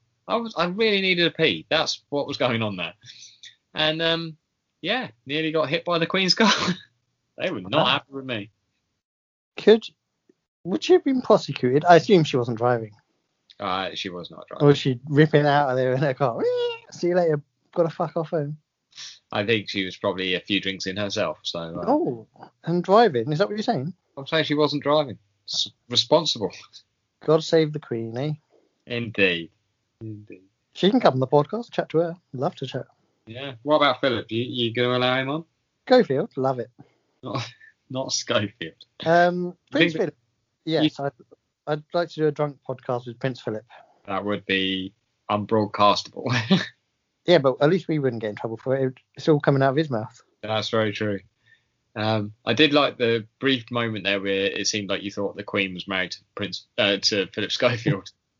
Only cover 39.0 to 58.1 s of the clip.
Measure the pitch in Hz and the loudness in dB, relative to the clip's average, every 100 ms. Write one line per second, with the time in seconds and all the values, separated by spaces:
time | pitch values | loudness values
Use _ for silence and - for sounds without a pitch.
39 | 160 170 175 175 180 175 _ 143 170 160 | 2 4 4 2 -4 -8 _ 2 2 2
40 | - - _ _ _ _ 160 156 151 - | -2 -4 _ _ _ _ -2 0 0 0
41 | 139 - _ - _ _ - 151 - 175 | -8 -8 _ -20 _ _ -6 -6 -4 -4
42 | 160 - 156 143 147 135 - 127 - 120 | -4 0 0 0 -4 -6 -12 -8 -4 -4
43 | 123 117 135 127 - 107 - - _ _ | -6 -6 -6 -6 -6 -8 -10 -20 _ _
44 | - 95 101 101 - 95 95 95 92 - | -8 -4 -2 -4 -2 -2 0 -4 -6 -14
45 | _ _ - 104 104 110 104 - 104 90 | _ _ -4 -4 0 0 0 2 2 2
46 | - - 127 123 110 185 - - _ _ | -4 -6 -2 0 2 2 0 -12 _ _
47 | _ _ - 170 131 127 143 185 - 156 | _ _ 4 4 4 2 2 2 0 -2
48 | 131 117 107 101 117 113 131 135 131 127 | -2 -2 -6 -6 -8 -6 -4 -2 -2 -6
49 | _ - - 147 151 139 135 135 156 117 | _ -4 2 2 4 4 4 2 -2 -4
50 | 110 - _ _ 104 110 104 113 107 101 | -6 -14 _ _ -4 -2 0 0 0 -2
51 | 107 98 - _ _ _ _ _ _ 110 | -4 -4 -10 _ _ _ _ _ _ -4
52 | 107 110 104 - 113 120 156 147 135 - | 0 0 -2 -6 -2 2 4 4 2 0
53 | 117 113 107 - 139 131 110 120 117 107 | 0 0 -4 -4 -2 -2 -2 -4 -4 -4
54 | 95 101 98 98 98 - 98 107 95 95 | -2 -2 -2 -2 -2 -2 -4 -4 -4 -6
55 | 98 101 98 - - 104 95 90 95 95 | -6 -6 -6 -8 -6 -2 -2 -6 -6 -4
56 | 90 - _ - 98 - - - 101 98 | -4 -8 _ -10 -8 -10 -8 0 2 2
57 | - 104 90 - 101 - 123 113 - 95 | 0 0 -2 -4 -6 0 0 2 0 -2
58 | - | -4